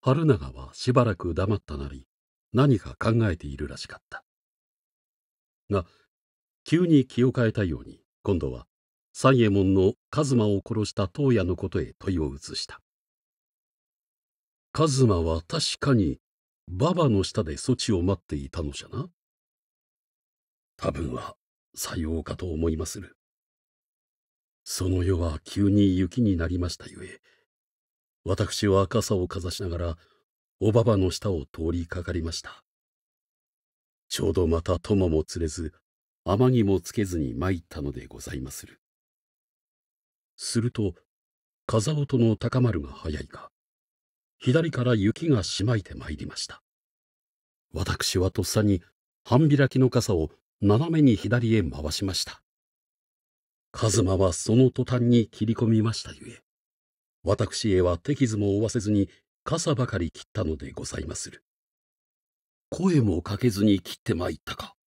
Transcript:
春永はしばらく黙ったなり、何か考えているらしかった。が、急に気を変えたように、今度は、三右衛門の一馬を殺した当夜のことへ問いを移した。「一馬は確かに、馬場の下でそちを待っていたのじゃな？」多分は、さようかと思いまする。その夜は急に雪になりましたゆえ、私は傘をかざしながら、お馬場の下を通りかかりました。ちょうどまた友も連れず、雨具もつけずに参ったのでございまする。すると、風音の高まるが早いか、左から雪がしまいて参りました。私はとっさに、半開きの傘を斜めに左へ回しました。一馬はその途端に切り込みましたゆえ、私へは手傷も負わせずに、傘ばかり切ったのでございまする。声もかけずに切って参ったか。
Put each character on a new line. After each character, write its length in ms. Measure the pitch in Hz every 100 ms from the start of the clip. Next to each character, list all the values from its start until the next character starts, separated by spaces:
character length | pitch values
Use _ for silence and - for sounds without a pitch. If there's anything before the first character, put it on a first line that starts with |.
春 240 | - 135 160
永 260 | 110 69
は 220 | 64 -
し 180 | - -
ば 120 | 123
ら 120 | 120 92
く 200 | 87 82
黙 220 | 95 104
っ 20 |
た 180 | - 73
な 100 | 69
り、 200 | 67 - _ _ _ _
何 280 | 110 143 117
か 160 | - -
考 140 | 117 117 110
え 80 | 80
て 100 | 73
い 80 | 69
る 120 | 71
ら 100 | 65
し 100 | -
か 100 | -
っ 40 | _
た。 140 | - _ _ _ _ _ _ _ _ _ _ _ _ _ _ _
が、 160 | 101 90 _ _ _ _ _ _ _
急 240 | - 156 180
に 180 | 151 127
気 180 | -
を 80 | 131
変 160 | 123 117
え 40 |
た 120 | 107
よ 160 | 98 69
う 40 |
に、 200 | - - _ _
今 160 | - 92
度 120 | 71
は、 160 | 62 - _ _ _ _
三 200 | - 135
右 120 | 131 113
衛 40 |
門 260 | 101 95 95
の 180 | 95 120 _
一 220 | - 151
馬 140 | 127 107
を 140 | 101 -
殺 200 | 107 104
し 80 |
た 140 | - 98
当 240 | - 139
夜 120 | 120
の 120 | 90 90
こ 140 | 92
と 120 | 95
へ 120 | 80 -
問 140 | - 92
い 40 |
を 140 | 73
移 220 | 69 - 80
し 120 | -
た。 140 | - _ _ _ _ _ _ _ _ _ _ _ _ _ _ _ _ _ _ _
「一 300 | - 156 131
馬 180 | 127 92
は 220 | 82 80
確 340 | - 160 - -
か 140 | -
に、 260 | 123 90 64 _ _ _ _ -
馬 280 | 90 147 180
場 140 | 156
の 140 | 101
下 200 | 90 -
で 140 | 80 73
そ 180 | - 127
ち 160 | -
を 100 | 98
待 180 | 90 98
っ 40 |
て 120 | _ 76
い 140 | 67
た 140 | -
の 80 | 73
じ 120 | 69
ゃ 40 | -
な？」 200 | - 175 _ _ _ _ _ _ _ _ _ _ _ _ _ _ _ _ _
多 140 | -
分 220 | 71 71
は、 240 | 64 - - _ _ _ -
さ 200 | - -
よ 240 | 78 82
う 40 |
か 120 | 76 -
と 160 | 92
思 180 | 78 82
い 80 | 80
ま 80 | 87
す 140 | 104
る。 180 | 92 _ _ _ _ _ _ _ _ _ _ _ _ _ _ _
そ 260 | - - 90
の 140 | 92
夜 180 | 90 90
は 180 | 85 76
急 260 | - 95 101
に 280 | 101 101 92
雪 240 | 95 -
に 140 | 113 90
な 120 | 82
り 100 | 90
ま 100 | 90
し 80 | -
た 100 | -
ゆ 160 | 82
え、 180 | 87 - _ _ _ _ _ _ _ _ _ _
私 440 | - 95 98 - 104
は 200 | 95 95
傘 280 | 117 - 101
を 120 | 90
か 120 | 95
ざ 120 | 87
し 100 | -
な 80 | 98
が 80 | 85
ら、 200 | 85 85 _ _ _ _ _ _
お 100 | 101
馬 140 | 110
場 140 | 117 104
の 140 | 95
下 180 | - 104
を 160 | 90 69
通 260 | - 82
り 160 | 85 85
か 160 | 90
か 100 | 85
り 80 | 87
ま 100 | 80
し 100 | -
た。 220 | - - _ _ _ _ _ _ _ _ _ _ _ _ _ _ _
ち 140 | -
ょ 80 | 90
う 40 |
ど 140 | 87 85
ま 140 | 82
た 180 | 82 87
友 300 | - 104 92
も 140 | 78 78 -
連 60 |
れ 60 | 82
ず、 260 | - 80 _ _ _ _ _
雨 400 | - 98 127 127
具 0 |
も 160 | 104 95
つ 140 | -
け 120 | - 98
ず 140 | 90
に 140 | 69
参 240 | 57 92 92
っ 60 | -
た 140 | -
の 100 | 71
で 160 | 69 -
ご 120 | -
ざ 140 | -
い 80 | 69
ま 80 | 65
す 160 | - -
る。 140 | _ _ _ _ _ _ _ _ _ _ _ _ _ _ _ _ _
す 240 | - 120
る 120 | 113
と、 240 | - 104 - _ _ _ _ _ _ -
風 260 | 113 107
音 260 | 151 143 131
の 180 | 117 107
高 260 | 120 127
ま 100 | 123
る 100 | 82
が 100 | 69
早 280 | - - 73
い 80 | 69
か、 240 | - - _ _ _ _ _ _ _ _ _
左 340 | - 139 165
か 120 | 131
ら 120 | 123 120
雪 340 | 98 - 165
が 140 | 127
し 200 | 90 -
ま 120 | 104 117
い 80 |
て 120 | - -
参 220 | - 73
り 80 | -
ま 100 | -
し 120 | -
た。 160 | - _ _ _ _ _ _ _ _ _ _ _
私 460 | - 92 87 - 95
は 140 | 92
と 120 | -
っ 20 | 92
さ 160 | -
に、 200 | 104 95 - _ _ _
半 260 | - 120 156
開 200 | 139 135
き 100 | 131
の 100 | 127
傘 260 | - - 92
を 160 | 78 _ _ _
斜 280 | 101 107 165
め 120 | 160
に 140 | 143 104
左 380 | - 120 117 110
へ 80 |
回 280 | 82 69 76
し 140 | - 98
ま 80 |
し 120 | 90 -
た。 160 | - _ _ _ _ _ _ _ _ _ _ _ _ _
一 260 | - 113 101
馬 180 | 90 92
は 160 | 95
そ 220 | 82 - 113
の 160 | 131
途 140 | - 123
端 200 | 127 117
に 220 | 120 110
切 180 | - 107
り 100 | 113
込 120 | 113
み 140 | 113
ま 120 | 107
し 100 | 107
た 100 | -
ゆ 160 | - -
え、 140 | - _ _ _ _ _ _ _ _
私 480 | - 101 104 - 110
へ 100 | 92
は 160 | 90 85
手 180 | - 147
傷 220 | 127 107
も 200 | 101 98
負 60 |
わ 60 | 110
せ 100 | 127
ず 120 | 101
に、 180 | 107 95 _ _ _ -
傘 300 | 165 170 139
ば 120 | 123
か 100 | 101
り 120 | 82
切 120 | -
っ 20 | -
た 140 | - 85
の 100 | 78
で 160 | -
ご 140 | - -
ざ 140 | -
い 60 | -
ま 100 | -
す 140 | -
る。 140 | - _ _ _ _ _ _ _ _ _ _ _ _ _
声 320 | - 185 165
も 200 | 107 85
か 160 | 85 101
け 120 | 123
ず 160 | 101 104
に 160 | 98
切 140 | - -
っ 20 |
て 120 | -
参 200 | 87 90
っ 60 | 76
た 120 | - -
か。 200 | - _